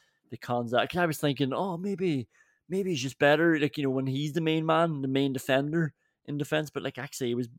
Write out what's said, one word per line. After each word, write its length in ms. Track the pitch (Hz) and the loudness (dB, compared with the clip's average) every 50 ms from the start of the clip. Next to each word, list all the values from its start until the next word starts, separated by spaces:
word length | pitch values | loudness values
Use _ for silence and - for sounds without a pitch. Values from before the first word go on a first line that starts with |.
| _ _ _ _ _ - | _ _ _ _ _ -18
the 60 | - - | -16 -12
Konsa. 500 | - - 123 120 120 117 117 120 117 127 | -6 -4 -2 -2 -2 0 2 2 2 2
'Cause 80 | - 175 | 0 0
I 80 | 180 | 0
was 140 | 170 151 - | 0 0 0
thinking, 340 | - 147 139 117 143 131 135 | 0 -2 0 0 0 -2 0
"Oh, 240 | 113 180 196 175 165 | -2 -2 -4 -4 -6
maybe, 500 | 185 202 196 165 190 185 156 135 117 - _ _ _ _ _ _ _ - | -6 -6 -4 -2 -2 -2 -2 -2 -4 -6 _ _ _ _ _ _ _ -6
maybe 220 | 156 190 202 185 | -4 -2 -2 -2
he's 140 | 175 139 120 | -2 -2 -4
just 160 | 135 - - | -4 -2 4
better, 400 | 147 143 147 151 165 170 165 151 | 4 6 6 6 6 4 4 4
like, 180 | 143 151 - - | 2 0 -2 0
you 60 | 143 | -2
know, 60 | 135 | 0
when 160 | 131 135 131 135 | 0 0 0 0
he's 260 | 131 135 147 151 139 | -2 -2 -2 -2 -2
the 80 | 170 | -2
main 240 | 165 160 156 160 160 | 0 2 0 0 2
man, 360 | 160 156 160 170 170 156 143 135 | 2 2 4 4 2 0 -2 -2
the 40 | 135 | 0
main 240 | 131 139 139 139 131 | 0 2 2 2 0
defender 600 | 131 - - 135 131 139 147 151 170 165 143 - _ _ _ _ _ _ | -2 -2 0 2 2 2 0 0 0 0 0 -2 _ _ _ _ _ _
in 140 | - 147 143 | -8 -6 -4
defense." 320 | 143 - - 156 156 143 | -4 -2 -2 -2 -2 -2
But, 100 | - 143 | -6 -6
like, 160 | 90 131 135 - | -6 -6 -8 -8
actually, 320 | 120 - - - 135 120 | -10 -10 -8 -4 -2 -2
it 60 | 120 | -2
was, 140 | 120 127 117 120 | -2 -4 -6 -6